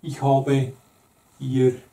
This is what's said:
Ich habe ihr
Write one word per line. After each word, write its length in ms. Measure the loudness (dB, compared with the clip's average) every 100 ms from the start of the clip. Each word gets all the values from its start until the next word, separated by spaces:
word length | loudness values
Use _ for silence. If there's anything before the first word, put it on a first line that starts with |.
Ich 180 | -12 -4
habe 520 | 0 0 2 0 0 -8 _ _ _ _ _ _
ihr 340 | -4 2 2 0 -14